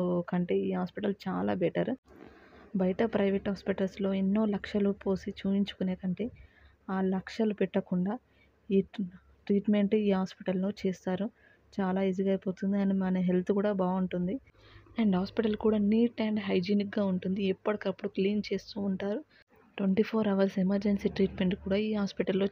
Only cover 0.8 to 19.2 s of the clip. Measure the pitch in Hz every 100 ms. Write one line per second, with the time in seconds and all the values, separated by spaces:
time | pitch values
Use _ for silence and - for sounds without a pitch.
0.8 | 180 - 202 196 190 180 202 202 180 175
1.8 | 180 262 _ - - - - - - 196
2.8 | 185 190 233 208 196 196 208 196 - 190
3.8 | 190 - 196 196 190 208 220 196 - 214
4.8 | 202 202 202 190 - - 196 196 196 -
5.8 | 190 185 185 175 233 - - _ - _
6.8 | - 190 190 190 - - 220 202 185 196
7.8 | - 180 185 240 - _ _ _ - 196
8.8 | 190 - 180 - - _ - 202 208 208
9.8 | 202 214 208 190 185 - - 190 190 208
10.8 | 190 180 - 185 214 - - _ _ -
11.8 | 190 190 196 185 190 190 190 180 196 202
12.8 | 196 190 185 185 180 180 180 202 208 196
13.8 | 180 185 185 180 180 269 - _ - -
14.8 | - - 214 180 196 - 220 214 220 214
15.8 | 202 220 233 - 220 214 196 190 185 202
16.8 | 202 208 196 185 185 190 190 196 220 208
17.8 | 196 185 202 - 190 208 196 196 - 208
18.8 | 202 190 196 214